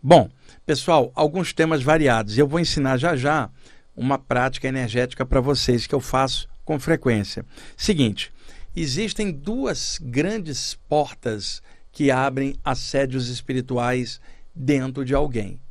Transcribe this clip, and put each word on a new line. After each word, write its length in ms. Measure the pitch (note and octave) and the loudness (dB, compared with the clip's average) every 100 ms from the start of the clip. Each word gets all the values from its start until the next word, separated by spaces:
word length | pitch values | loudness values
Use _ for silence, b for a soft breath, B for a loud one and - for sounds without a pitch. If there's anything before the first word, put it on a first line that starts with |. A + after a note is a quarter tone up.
Bom, 260 | C3 E3 G#2+ b b b - | 8 8 8 b b b -4
pessoal, 440 | C#3+ - E3 A#2+ | -2 4 4 4
alguns 400 | - D3+ E3 E3+ | 2 0 2 -4
temas 280 | - D#3+ D#3 | 0 2 2
variados. 540 | B2+ D#3+ C#3+ A#2 G#2+ G#2+ | 4 4 6 4 2 2
Eu 100 | C#3+ | 4
vou 140 | D#3 | 4
ensinar 380 | E3+ D#3 C3+ C3 | 0 0 0 2
já 180 | D#3 D3+ | 0 0
já 340 | C3 D3+ A2+ b b b b - | 0 0 -2 b b b b -6
uma 220 | B2 C#3 | -2 -2
prática 500 | - B2 B2+ B2+ C3+ | 0 0 0 -2 -4
energética 560 | C3 B2 A#2 B2+ - | -2 -2 0 -2 -2
pra 160 | B2+ C#3 | 0 2
vocês 460 | B2+ C#3+ - A#2+ - | 2 0 2 2 2
que 80 | |
eu 60 | C#3 | -4
faço 460 | - C3 C3+ - - - | 0 0 0 -2 -6 -12
com 140 | - D3+ | -6 -4
frequência. 680 | C3+ D#3+ C3+ A2 G2+ - - B B B | 0 0 2 0 0 -8 -12 B B B
Seguinte, 560 | - F3+ B2 G2+ - b b b b | 0 2 2 0 -10 b b b b
existem 560 | - D#3 C3 A3 - G#3 | -6 -4 -2 -4 -2 -4
duas 680 | D3+ C#3+ A#3 C4 D#3 - - | -4 -6 -4 -2 -4 -6 -8
grandes 760 | C#3+ A#2+ E3 A3 D#3+ C3+ - - - | -4 -2 0 -2 -6 -6 -8 -10 -2
portas 760 | D3+ C#3 - - G#2+ F#2+ - b b b | 0 0 -4 -6 -6 -8 -10 b b b
que 180 | - C#3+ | 0 2
abrem 440 | C3 C3+ C3 C3+ C#3 | 2 0 0 -4 -4
assédios 640 | - C3 C3 C#3 C3+ C3 A#2+ | -4 -4 -2 -2 -2 -2 -4
espirituais 920 | B2 - B2+ B2+ B2+ A#2+ B2+ B2 - b b b | -8 -4 -6 -2 -2 0 -2 -4 -10 b b b
dentro 500 | - C3 C#3+ C3 C3+ | -8 0 0 0 -6
de 100 | C3 | -2
alguém. 460 | C#3 D3 A#2+ G2 F#2 - | 0 2 -2 -6 -10 -14